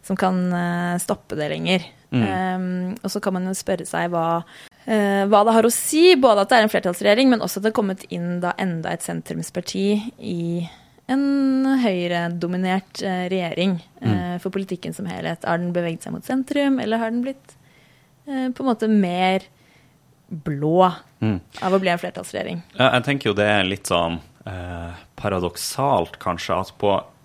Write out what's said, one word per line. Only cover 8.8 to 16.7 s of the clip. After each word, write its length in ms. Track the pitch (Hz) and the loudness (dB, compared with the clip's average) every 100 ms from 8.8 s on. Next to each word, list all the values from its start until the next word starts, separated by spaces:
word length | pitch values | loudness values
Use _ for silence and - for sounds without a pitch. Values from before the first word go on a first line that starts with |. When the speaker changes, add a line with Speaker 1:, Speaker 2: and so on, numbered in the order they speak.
| 175 | -4
Speaker 1:
et 100 | 170 | -6
sentrumsparti 1120 | - 170 - 165 165 180 175 190 196 208 220 - | -6 -8 -6 -8 -6 -8 -6 -2 0 0 -4 -12
i 480 | 214 175 170 175 170 - _ _ - | -8 -6 -4 -4 -6 -12 _ _ -4
en 560 | 269 277 277 269 262 | 0 0 0 2 2
høyredominert, 1400 | 269 269 233 185 175 175 170 175 170 180 185 190 - - | 2 2 2 0 -2 -2 -2 -4 -4 -2 0 -2 -4 -8
eh, 260 | 196 180 180 | -4 -4 -2
regjering, 500 | 190 170 160 185 175 - - | -2 -2 -2 0 -2 -6 -6
Speaker 2:
Mm. 340 | - 113 180 | -2 -2 -2
Speaker 1:
eh, 40 | 175 | -6
for 120 | 190 | -6
politikken 440 | 190 196 175 165 | -6 -6 -8 -8
som 120 | 165 190 | -10 -10
helhet. 380 | 185 165 165 | -6 -6 -6
Har 140 | - 170 | -2 -2
den 140 | 175 | -2
beveget 300 | 175 170 165 | -2 -4 -6
seg 100 | - | -8
mot 100 | - | -10
sentrum, 560 | - 262 262 285 277 | -4 -4 -2 0 2